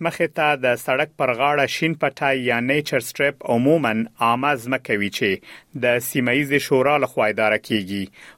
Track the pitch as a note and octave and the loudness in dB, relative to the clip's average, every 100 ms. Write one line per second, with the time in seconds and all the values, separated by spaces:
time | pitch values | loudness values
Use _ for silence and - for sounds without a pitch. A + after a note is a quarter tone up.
0 | E3 - E3 - D3+ C#3+ B2+ A#2+ - C3 | -6 -2 -4 0 0 2 0 0 0 0
1 | D3+ - C3 A#2 C#3+ D3 C3 - D#3+ D#3 | -2 -2 -2 2 2 2 0 0 -2 0
2 | C#3+ - C#3 C3+ B2 A#2 B2 D3 D3 C3+ | -2 -2 -2 0 0 0 0 0 0 -4
3 | - - C#3+ C#3 - A#2+ C3 E3 B2 A2 | -4 -2 -2 -2 -2 2 4 4 2 -2
4 | A2+ - C#3 B2 C#3 C3+ A#2 C3 - G#2+ | -4 0 0 2 0 -2 -2 -4 -2 -2
5 | G2+ - G#2+ F2+ - - _ C3+ B2 A#2+ | -2 -2 -2 -2 -6 -20 _ -4 0 0
6 | A#2+ D3 B2 C3 C#3 C#3 - C3+ C3+ D3 | -2 -2 0 0 0 -2 2 2 4 2
7 | C3 - G#2+ G#2 G#2+ G#2+ - A2 F#2 G2+ | 0 0 2 2 2 0 0 -2 -2 -6
8 | F#2+ - - | -8 -12 -20